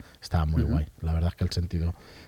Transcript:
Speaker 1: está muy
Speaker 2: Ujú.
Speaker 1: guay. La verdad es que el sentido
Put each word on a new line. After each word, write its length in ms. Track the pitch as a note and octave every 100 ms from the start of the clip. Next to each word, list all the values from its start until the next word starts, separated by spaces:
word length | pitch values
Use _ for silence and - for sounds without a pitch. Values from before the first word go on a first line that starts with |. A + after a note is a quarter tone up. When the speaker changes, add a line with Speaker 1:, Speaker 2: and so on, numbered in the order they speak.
| - -
Speaker 1:
está 240 | - E2+ D#2
muy 160 | D#2+
Speaker 2:
Ujú. 100 | D2
Speaker 1:
guay. 140 | D#2 D2+ -
La 120 | D#2+
verdad 180 | D#2+ E2+
es 60 | -
que 80 |
el 60 | F2
sentido 440 | - F2 E2+ E2 - - -